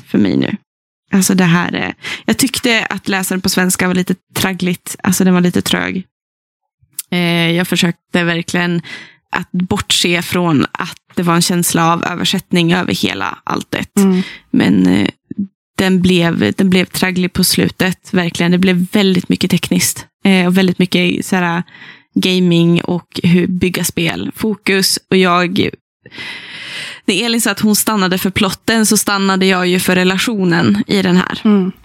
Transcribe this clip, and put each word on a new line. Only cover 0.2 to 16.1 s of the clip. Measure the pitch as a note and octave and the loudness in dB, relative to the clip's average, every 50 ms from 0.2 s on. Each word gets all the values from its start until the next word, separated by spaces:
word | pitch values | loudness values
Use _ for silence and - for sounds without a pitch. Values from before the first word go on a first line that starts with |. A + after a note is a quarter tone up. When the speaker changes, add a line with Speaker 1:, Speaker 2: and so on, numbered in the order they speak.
| G#3+ - - | 2 2 2
Speaker 1:
nu. | C2+ C2 - - - _ _ _ _ _ _ _ _ _ _ - | 0 0 -2 -4 -8 _ _ _ _ _ _ _ _ _ _ 0
Alltså | G3 F#3 - F#3+ | 2 2 2 2
det | F3+ F#3 | 2 2
här | E3 E3+ F3 F3 - - | 4 2 2 0 -2 -4
är, | - - F#2 - - - - - - - | -4 -6 -6 -8 -10 -12 -12 -12 -8 -4
jag | - A3 - | -4 -2 0
tyckte | C#4 B3+ - - - B3 A3+ A3 F#3+ | -2 -2 -2 -2 -2 0 0 0 -2
att | - - F#3+ - - | -4 -6 -8 -6 -4
läsa | G3 F#3 F#3+ - F#3 | -4 -2 -2 -4 -4
den | F#3 | -2
på | - G3 | -2 -2
svenska | - F#3+ F#3 F3+ - - F#3 | 0 0 0 0 0 0 0
var | F3+ F3+ | 0 0
lite | F3+ F3+ - F#3 - _ _ - | 0 0 -2 -4 -6 _ _ -6
traggligt. | - - F#3+ F#3+ F3 F3+ F#3 F3+ - - - - - - | -4 -2 -2 -2 -2 -4 -4 -4 -4 -8 -14 -14 -6 -2
Alltså | G3 F#3 - F#3+ | -2 0 2 2
den | F#3 F3+ | 2 4
var | F3+ | 4
lite | F3 F3+ F3+ G3 - | 2 2 0 0 -2
trög. | - - F3+ - - - F#3 F#3 _ _ _ _ _ _ _ _ _ _ _ _ _ _ _ _ _ _ - - _ | -2 -2 -2 -2 -4 -6 -8 -8 _ _ _ _ _ _ _ _ _ _ _ _ _ _ _ _ _ _ -16 -10 _
Eh, | F3+ F3 F3 E3+ E3+ E3+ E3 E3 | -4 -2 0 0 0 0 0 0
jag | E3+ F3 F#3 - | 0 0 -2 -2
försökte | F3+ F3 - E3+ E3+ _ _ _ - F3 E3+ | -2 0 0 0 -2 _ _ _ -2 -2 0
verkligen | E3+ E3+ E3+ E3+ - - F3+ F3 F3 F3 E3+ - - - - - - - _ _ _ | 0 -2 -2 -4 -4 -2 -2 -2 0 -2 -2 -4 -6 -12 -18 -18 -20 -20 _ _ _
att | - - F3+ - - | -6 -6 -6 -4 -4
bortse | F3+ F3+ - G#3 G3+ - - - - - F3+ F3 E3+ F3+ | -4 -2 -2 -2 -4 -2 -2 -2 0 0 0 0 -2 -2
från | - - F3+ F3 E3+ D#3 B2+ E2+ - - | -2 -2 0 0 2 2 2 0 -2 -4
att | - - E3 - - _ _ _ | -8 -10 -10 -12 -16 _ _ _
det | - F3 | -2 0
var | F3 E3+ | 2 2
en | E3+ E3+ | 2 2
känsla | - F3+ F3 E3+ - - E3+ E3 E3 E3+ | 2 0 0 0 0 0 2 2 2 0
av | E3+ - | 0 -2
översättning | - F3 E3 F#3 - G3+ F#3+ - - F#3 F3 E3+ E3 F3 | -4 -4 -4 -4 -2 -2 -4 -4 -2 0 0 2 2 2
över | F#3 - - F3+ | 0 0 -2 -2
hela | - - F#2 F#2 G2 F#2+ F2 - - - | -2 -2 -4 -4 -4 -6 -8 -8 -8 -8
alltet. | - - - - - - - - - - G3+ | -6 -6 -6 -6 -6 -6 -8 -6 -4 0 2
Speaker 2:
Mm. | G3 G3 F#3 F#3 F#3 - - - _ _ | 2 2 2 2 -2 -4 -10 -20 _ _
Speaker 1:
Men, | - - G#2+ F#2+ - F#2 F#2 | 0 2 2 4 4 4 4
eh, | F2+ F2+ G2+ G2 - - _ _ - - - G3 G3 _ _ _ _ _ - | 4 2 2 0 -2 -4 _ _ -12 -8 -8 -8 -8 _ _ _ _ _ -2
den | G3 F#3 F#3+ F3+ F3+ | 0 2 2 2 2
blev, | F3+ | 2